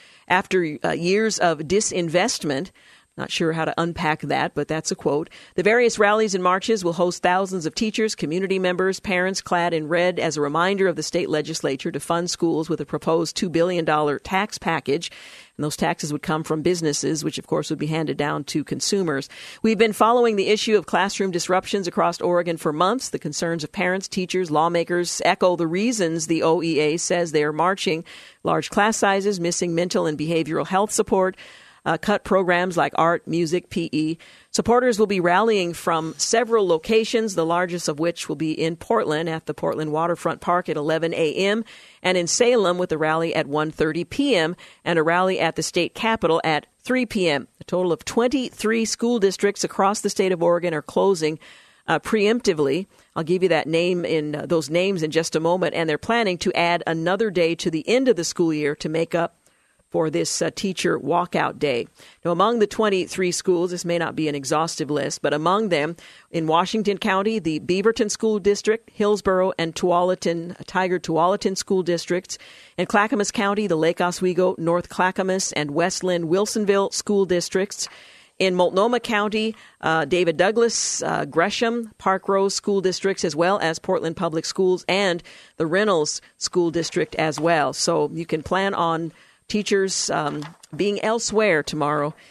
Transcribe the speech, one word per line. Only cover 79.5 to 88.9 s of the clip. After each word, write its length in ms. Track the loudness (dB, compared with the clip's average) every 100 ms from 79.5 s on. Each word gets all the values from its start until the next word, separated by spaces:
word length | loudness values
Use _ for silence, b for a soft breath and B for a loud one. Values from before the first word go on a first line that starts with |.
| -4 B B
uh, 240 | 0 0 2
David 320 | 2 2 2
Douglas, 640 | 2 4 2 0 -4 -4
uh, 220 | -2 -2 -2
Gresham, 640 | 0 0 0 -2 -2 -6 _
Park 320 | -2 0 0
Rose 260 | 2 2 -2
School 240 | 0 0
Districts, 460 | 0 0 -2 -2 -2
as 100 | 0
well 240 | 2 2
as 180 | -2 -4
Portland 380 | -2 -2 -2 -4
Public 300 | -4 -4 -6
Schools 400 | 0 2 2 0
and 340 | 0 2 -2 B B B _
the 100 | 0
Reynolds 540 | 2 2 2 0 -4 b b
School 340 | -4 0 0
District 420 | 0 -2 -2 -2 -2
as 260 | -2 0
well. 320 | 2 2 2
So 360 | 0 0 0 0
you 120 | -4 -4
can 160 | -6
plan 320 | -2 -2 0
on 380 | 0 0